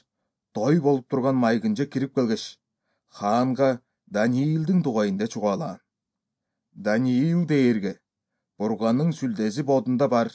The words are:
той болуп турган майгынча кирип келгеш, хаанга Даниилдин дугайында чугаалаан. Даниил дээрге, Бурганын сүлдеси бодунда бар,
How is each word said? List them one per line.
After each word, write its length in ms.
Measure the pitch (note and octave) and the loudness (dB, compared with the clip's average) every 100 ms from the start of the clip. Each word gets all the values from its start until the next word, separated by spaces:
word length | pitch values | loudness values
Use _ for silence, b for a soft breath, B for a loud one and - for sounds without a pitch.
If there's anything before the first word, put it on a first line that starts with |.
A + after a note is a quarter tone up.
| - _ _ _ _ A2 | -20 _ _ _ _ -4
той 240 | A#2 E3 | 0 2
болуп 280 | C#3+ C#3 B2 | 2 0 0
турган 280 | C3+ B2+ C3 | -2 0 2
майгынча 500 | A#2+ A#2 A2 G#2+ C#3 | 2 2 0 -2 -4
кирип 260 | C3+ C3+ | -4 -4
келгеш, 300 | - A#2+ A2 - - _ _ _ _ _ | -2 -2 -2 -6 -18 _ _ _ _ _
хаанга 560 | - G#2 A#2 B2+ B2+ C3+ A#2+ _ _ _ | -6 0 2 0 2 0 0 _ _ _
Даниилдин 760 | G2+ A#2 B2 D3 D#3+ D#3 F#3 | -2 0 0 0 0 0 0
дугайында 440 | C#3+ A2 G#2 G2 A2+ | 0 0 0 -2 -6
чугаалаан. 540 | A2+ G2+ F#2 - - _ _ _ _ _ _ _ _ _ - | -4 -2 -2 -6 -10 _ _ _ _ _ _ _ _ _ -8
Даниил 720 | G#2 A2 B2+ B2 D#3 E3+ D#3+ | -2 0 0 0 2 0 2
дээрге, 480 | D3 B2+ A2 F#2+ F#2 _ _ _ _ _ - | 2 2 2 -2 -8 _ _ _ _ _ -6
Бурганын 500 | G#2 G#2+ A2+ B2 E3 | -4 -2 0 2 0
сүлдеси 500 | D3+ C3 G#2 G#2+ G#2 | -2 -4 -2 -4 -2
бодунда 460 | B2+ C3+ B2 B2 A2+ | 0 0 0 0 2
бар, 200 | A#2+ A#2 | 2 0